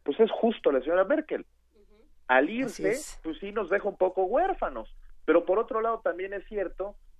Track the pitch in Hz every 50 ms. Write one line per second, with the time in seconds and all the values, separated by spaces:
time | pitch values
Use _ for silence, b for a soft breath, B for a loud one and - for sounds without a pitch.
0 | _ - 143 - 226 214 - - - 233 226 - - 165 143 131 120 147 165 185
1 | 190 190 285 311 302 - 160 - - - _ _ _ _ _ _ _ _ _ _
2 | _ _ _ - - - 127 131 - 311 214 233 269 240 190 - - 190 220 277
3 | 302 - - - - 160 160 - - 202 208 226 208 160 185 202 - 202 190 -
4 | 185 185 180 - 190 180 - 285 349 392 359 - - 170 139 117 110 - - -
5 | - - - - - - 160 170 165 - 185 202 233 - - 220 220 226 226 220
6 | - - - 170 185 196 196 196 - - 220 208 147 110 - - 185 202 208 -
7 | - - - -